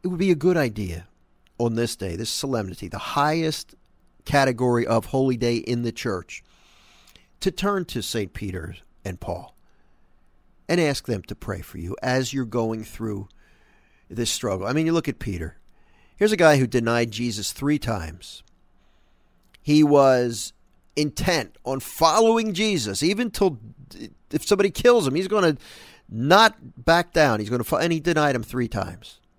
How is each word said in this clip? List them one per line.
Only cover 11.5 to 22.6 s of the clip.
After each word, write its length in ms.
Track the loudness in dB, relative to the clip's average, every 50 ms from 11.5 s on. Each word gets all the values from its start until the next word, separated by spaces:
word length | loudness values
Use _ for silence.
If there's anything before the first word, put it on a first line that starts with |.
| -8 -8
for 160 | -10 -14 -12 -12
you 180 | -10 -10 -10 -6
as 320 | -4 -2 -2 0 -2 -2
you're 120 | -4 -6 -6
going 400 | -4 -2 -2 -2 -2 -4 -6 -10
through 440 | -14 -12 -10 -8 -6 -6 -8 -10 -14 _ _ _ _ _ _ _ _ _ _ _ _ _ _ _ _
this 200 | -6 -4 -4 -4
struggle. 360 | -4 -4 -4 -4 -4 -2 -4
I 60 | -2
mean, 140 | -2 0 0
you 80 | 2 0
look 120 | 0 -2
at 120 | -2 -8 -6
Peter. 400 | -8 -8 -6 -6 -8 -10 -10 -16 _ -20 -20 _ -20 _ _ _ _ _ _
Here's 160 | 0 0 0
a 40 | 4 6
guy 180 | 6 6 6
who 100 | 6 2
denied 440 | 2 0 0 0 2 2 0 0 -2
Jesus 420 | -4 -6 -6 -4 -4 -6 -8 -8
three 260 | -8 -4 -2 -2 -2 -2
times. 640 | -2 -4 -4 -4 -6 -10 -12 -14 -18 -20 -20 -20 -20 _ _ _ _ _ _ _ _ _ _ _ _ _ _ _ _ _ _ _ _ _ _ -12
He 240 | _ 4 6 6 6
was 720 | 8 8 6 8 6 6 4 2 0 -2 -6 -10 -12 _ _ _ _ _ _ _ _ _
intent 640 | -2 -2 -2 -2 -2 -2 0 0 0 -2 -6 -12 -12
on 180 | -8 -6 -6 -6
following 760 | -6 -10 -4 2 2 4 6 6 6 6 4 4 0 -2 -2
Jesus, 480 | 0